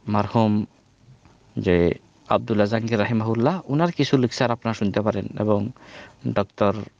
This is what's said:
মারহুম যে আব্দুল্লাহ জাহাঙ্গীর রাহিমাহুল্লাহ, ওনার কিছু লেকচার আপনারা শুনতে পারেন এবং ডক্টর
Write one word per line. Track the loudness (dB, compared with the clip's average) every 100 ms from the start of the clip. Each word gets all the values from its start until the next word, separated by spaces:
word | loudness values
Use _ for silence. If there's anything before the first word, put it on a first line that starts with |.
| -2
মারহুম | -2 0 2 2 2 -2 _ _ _ _ -20 _ _ _ -4
যে | 2 4 4 0 _ _ -2
আব্দুল্লাহ | -2 0 0 2
জাহাঙ্গীর | 0 -2 -2
রাহিমাহুল্লাহ, | 0 0 0 0 0 -2 -4
ওনার | 0 0
কিছু | 0 0 2
লেকচার | 2 0 -2
আপনারা | -2 -4
শুনতে | -2 -2 0
পারেন | 0 -2 -6 -4
এবং | 0 0 0 -8 -20 -20 -20 -8 -4
ডক্টর | -2 -4 0 0 0 -8